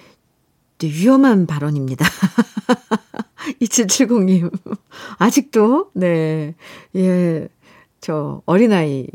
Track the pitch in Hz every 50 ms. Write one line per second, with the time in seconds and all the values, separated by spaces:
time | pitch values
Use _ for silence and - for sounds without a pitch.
0 | _ _ _ _ _ _ _ _ _ _ _ _ _ _ _ - 170 156 147 160
1 | 185 247 262 269 277 269 226 196 175 160 156 147 147 151 147 143 135 131 131 -
2 | 151 - - - - - - - - - - 214 - - 247 - _ - 220 214
3 | _ _ - - 220 _ _ - - 311 - - 240 220 - - 226 185 - -
4 | 262 208 240 226 185 190 190 180 165 175 - 185 - - - - _ _ - -
5 | - - - - 185 233 - 294 - - - 220 208 226 262 320 415 - - 190
6 | 185 175 170 160 160 156 156 160 151 147 165 - - - - - - _ - 185
7 | 185 185 180 180 180 170 165 151 - - _ _ _ _ _ _ _ _ _ _
8 | - - 160 151 143 147 139 - - - 170 196 240 226 208 180 160 147 139 135
9 | 123 -